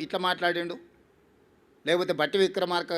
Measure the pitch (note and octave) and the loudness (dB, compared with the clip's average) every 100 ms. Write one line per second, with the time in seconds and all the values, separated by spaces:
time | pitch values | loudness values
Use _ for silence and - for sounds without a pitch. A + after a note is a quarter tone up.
0 | D3+ F#3+ F#3 F3 F3 F3 E3+ F3 - _ | -2 -2 0 0 0 0 -4 -8 -16 _
1 | _ _ _ _ _ _ _ _ C#3+ F3 | _ _ _ _ _ _ _ _ 0 2
2 | F3+ D#3 D3+ G3 F#3 F#3 F3+ F3 E3+ | 2 0 2 4 2 2 0 0 -2